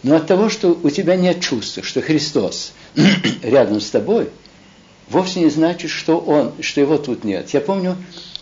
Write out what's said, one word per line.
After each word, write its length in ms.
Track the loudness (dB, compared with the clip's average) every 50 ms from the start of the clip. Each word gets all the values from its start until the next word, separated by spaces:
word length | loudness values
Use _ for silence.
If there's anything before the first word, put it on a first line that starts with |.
| 4
Но 140 | 4 2
от 100 | 2 4
того, 220 | 2 2 2 2 0
что 220 | 0 0 2 2
у 180 | 2 4 2 0
тебя 260 | 0 0 0 2 2
нет 240 | 4 2 2 2 0
чувства, 420 | -2 -4 -4 -4 -6 -8 -12 -10 -10
что 180 | -6 -6 -6
Христос 720 | -2 0 0 0 0 0 -2 -2 -2 -2 -6 -8 -12 -14 -16 -20 -20 -6 0
<clears throat> 460 | 4 4 4 4 2 -2 -4 -4 -4 -2
рядом 360 | 2 4 4 4 4 0 -4
с 100 | -4 -2
тобой, 420 | -2 -2 0 2 0 0 0 -4 -8 -18 -20 -20 -20 -20 -20 -20 -20 -20 _ _ -20 _ -14 -2
вовсе 320 | -2 0 0 0 -2 2
не 80 | 2 2
значит, 420 | 4 2 0 0 0 -2 -6 -8
что 280 | -8 -6 0 0 0 0
он, 420 | 2 2 2 2 2 0 -6 -8
что 200 | -8 -4 0 2
его 160 | 2 2 2
тут 260 | 0 0 -4 -6 -4 -4
нет. 300 | -4 -4 -4 -4 -2 -2
Я 80 | -2
помню, 340 | 0 0 -2 -2 -2 -4 -4 -6 -10 -16 -18 -20 -20 -18 -18 -10